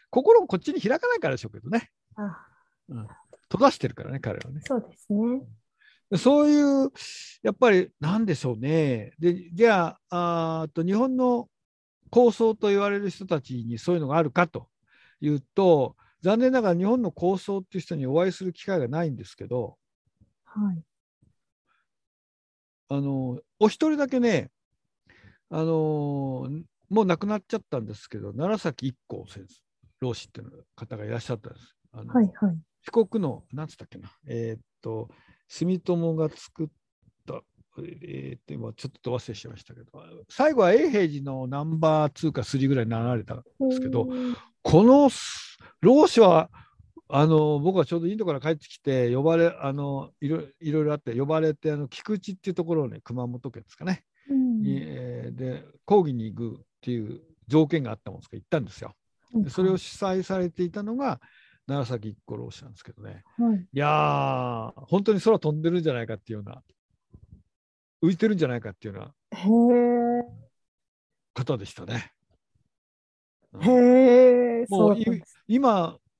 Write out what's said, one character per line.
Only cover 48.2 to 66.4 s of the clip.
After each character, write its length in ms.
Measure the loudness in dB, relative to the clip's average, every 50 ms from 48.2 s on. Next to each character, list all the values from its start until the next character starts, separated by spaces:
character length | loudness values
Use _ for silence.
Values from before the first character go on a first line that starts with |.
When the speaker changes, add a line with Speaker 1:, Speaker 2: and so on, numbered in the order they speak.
| -4
Speaker 1:
か 80 | -4 -4
ら 80 | -2
帰 100 | -2 -4
っ 60 | -4
て 120 | -4 -6 -16
き 100 | -20 -10
て、 340 | -4 -2 0 0 0 0 0
呼 120 | 0 2
ば 120 | 2 4
れ、 120 | 4 4 2
あ 240 | 0 -2 -6 -6 -6
の、 400 | -6 -6 -6 -6 -8 -8 -12 _ _
い 80 | -6 -6
ろ-、 140 | -4 -6 -6 -10 _ _
い 100 | -6 -4
ろ 120 | -2 0 0
い 20 |
ろ 80 | 0 -2
あ 40 |
っ 20 | -4
て、 180 | -6 -6 -4 -4
呼 80 | -2
ば 140 | -2 0 0
れ 140 | 0 0 -2
て、 180 | -4 -4 -6 -4
あ 40 |
の、 120 | -4 -6 -10
菊 260 | -12 -12 -8 -6 -6
池 180 | -6 -8 -10 -16
っ 40 |
て 140 | -12 -10 -8
い 20 | -6
う 20 |
と 100 | -6 -4
こ 120 | -4 -2
ろ 80 | -2 -4
を 40 | -4
ね、 120 | -8 -12 -14
熊 240 | -10 -10 -8 -8
本 240 | -8 -10 -10 -12 -14
県 140 | -14 -16 -20
で 40 | _
す 80 | _
か 80 | -10 -8
ね、 200 | -6 -6 -6 _ _ _ _ _ -4
Speaker 2:
う 60 | -2
ん。 280 | 0 0 0 0 -2 -2
Speaker 1:
に、 160 | -2 -2 -4
え 500 | -6 -8 -10 -10 -10 -10 -10 -10 -12 -12 -10
ー、 20 |
で、 300 | -10 -8 -8 -8 -10 -14 -18 _ _ _
講 180 | 2 2 2 4
義 120 | 2 -2
に 180 | -6 -6 -8 -8
行 40 |
く 240 | -10 -10 -10 -10 -12
っ 20 | _ _ _ _
て 120 | -8 -6 -6
い 120 | -6 -6
う 180 | -8 -12 -16 -18 _ _ _ _ 2
条 180 | 4 4 4
件 160 | 4 2 -2 -4
が 80 | -6
あ 40 | -10
っ 40 | -12
た 140 | -12 -14 -16
も 60 | -16
ん 20 |
で 40 | -16
す 40 | _
か 80 | -18
ら、 40 | -18
行 40 | -8
っ 40 | _
た 120 | -4 -4
ん 40 | -4
で 60 | -6
す 100 | -12 -16
よ。 80 | -18 -18
Speaker 2:
は 60 | -18 _ _ _ _ _ _ _ -4
い、 40 | -4
は 20 |
い。 40 | -4
Speaker 1:
で、 40 | -2
そ 140 | -2 -2 0
れ 60 | 0
を 60 | 0
主 240 | -2 -4 -8 -10 -6
催 220 | -4 -4 -2 -4 -4
さ 160 | -4 -4 -4
れ 120 | -4 -4
て 120 | -4 -6 -6
い 80 | -6
た 140 | -6 -8 -10
の 100 | -8 -6
が、 260 | -6 -4 -4 -6 -6 _ _ _ _ _ _ _ _ _ -6
楢 140 | -6 -4 -4
崎 240 | -4 -6 -8 -8 -10
一 100 | -14 -14 _
行 100 | -14 -12
老 140 | -12 -12 -14
子 120 | -16 -18 -20
な 60 | -20
ん 40 | -20
で 60 | -20
す 60 | -20
け 80 | -20 -20
ど 100 | -20 -20
ね。 200 | -20 -20 -20 -20 _ _ -2
Speaker 2:
は 160 | 0 0 0
い。 40 | -2
Speaker 1:
い 200 | -4 -6 -4 -2
や 80 | 0 0
ー、 840 | 2 2 2 0 0 0 -2 -2 -2 -2 -4 -4 -6 -6 -8 -10 -14 -18 -6
本 180 | -2 -2 0 2
当 100 | 2 0
に 60 | 2
空 180 | 2 2 2 2
飛 180 | 2 -2 -4
ん 60 | -2 -2
で 80 | -2
る 100 | -2 0
ん 20 | 0
じ 80 | -2
ゃ 40 | -2
な 80 | -4 -4
い 40 |
か 80 | -8 -10
っ 40 | -10
て 140 | _ -12 -12
い 40 |
う 20 |
よ 60 | -12